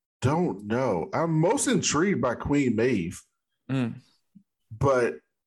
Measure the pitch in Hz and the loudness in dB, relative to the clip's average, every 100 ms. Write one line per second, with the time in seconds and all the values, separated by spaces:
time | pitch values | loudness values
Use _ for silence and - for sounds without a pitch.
0 | _ - 123 160 170 98 104 117 131 90 | _ -4 -2 0 0 -4 -4 -2 0 0
1 | - 127 165 156 165 277 - 214 - 147 | -2 -2 0 2 2 2 0 0 0 0
2 | 196 151 127 110 - 143 131 107 123 110 | 2 2 -2 -2 -2 0 2 2 2 2
3 | 85 - - _ _ _ - 131 117 - | -2 -8 -18 _ _ _ -6 -2 -2 -6
4 | - _ _ - _ _ - 113 135 131 | -18 _ _ -20 _ _ -16 -2 2 2
5 | 117 - _ _ | 0 -2 _ _